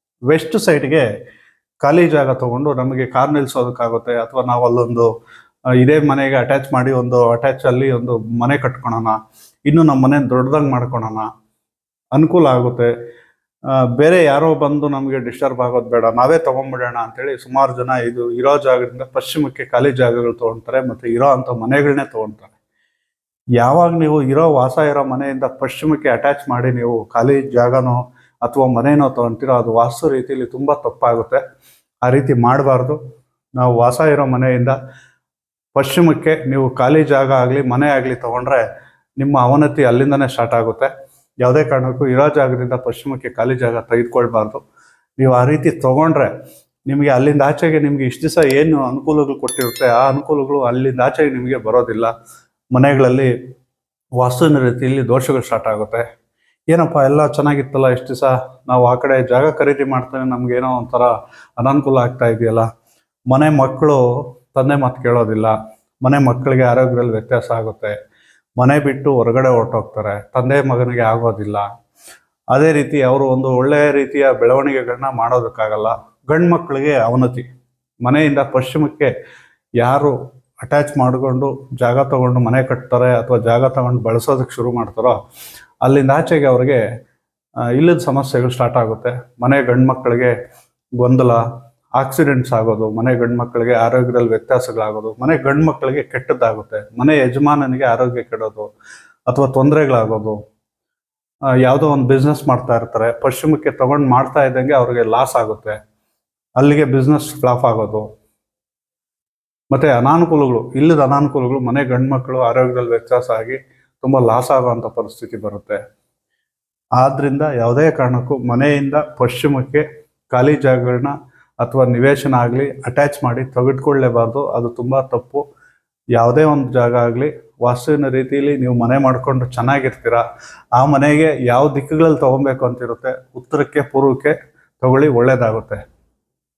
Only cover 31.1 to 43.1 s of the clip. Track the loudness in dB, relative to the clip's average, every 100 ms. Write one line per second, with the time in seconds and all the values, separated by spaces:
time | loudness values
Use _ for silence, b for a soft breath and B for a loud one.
31.1 | 0 -2 -4 -4 _ b b _ -4 0
32.1 | 0 2 2 2 2 2 0 -2 -6 -10
33.1 | -20 _ _ _ -2 0 2 2 2 2
34.1 | 2 0 0 0 0 0 -2 -6 B B
35.1 | B _ _ _ _ _ -4 0 2 2
36.1 | 2 0 -2 -2 -2 -2 0 2 2 4
37.1 | 2 2 2 2 0 -2 0 0 0 -2
38.1 | -6 -6 -6 0 0 0 -6 B B B
39.1 | -6 0 2 4 4 2 2 2 4 2
40.1 | 0 0 -2 -2 0 -2 -2 -4 -4 -20
41.1 | b b -2 2 2 2 0 -2 -2 0
42.1 | 2 2 2 0 -2 -4 -6 -6 -8 -8